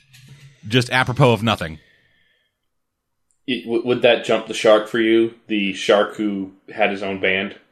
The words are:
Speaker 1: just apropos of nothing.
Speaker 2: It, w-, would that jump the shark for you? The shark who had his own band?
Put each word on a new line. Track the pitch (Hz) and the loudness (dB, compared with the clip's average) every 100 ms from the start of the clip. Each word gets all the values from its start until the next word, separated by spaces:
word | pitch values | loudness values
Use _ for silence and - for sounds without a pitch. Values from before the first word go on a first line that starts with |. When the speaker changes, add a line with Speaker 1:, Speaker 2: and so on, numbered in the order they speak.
| _ - - - - _ 107 | _ -20 -20 -20 -20 _ 0
Speaker 1:
just | 127 123 | 0 2
apropos | 127 127 123 131 | 0 0 2 2
of | 107 | 4
nothing. | 113 98 82 80 _ _ _ _ _ _ _ _ _ _ _ _ _ _ _ _ - | 0 -2 -4 -12 _ _ _ _ _ _ _ _ _ _ _ _ _ _ _ _ -6
Speaker 2:
It, | 117 | -6
w-, | 113 117 120 | -4 -4 -2
would | 117 | 2
that | 120 113 - | 2 2 0
jump | 110 - | -2 -2
the | |
shark | 110 113 107 - | 0 4 4 2
for | 120 | -2
you? | 110 113 113 - - | 2 2 0 -4 -6
The | 107 98 | -4 -2
shark | 92 - 104 104 - | -2 2 2 2 -4
who | 107 98 92 - - | -6 -4 -8 -14 -18
had | - 101 | -2 -2
his | 98 | -2
own | 98 95 | -6 -4
band? | 98 95 104 - _ | -2 -2 -4 -10 _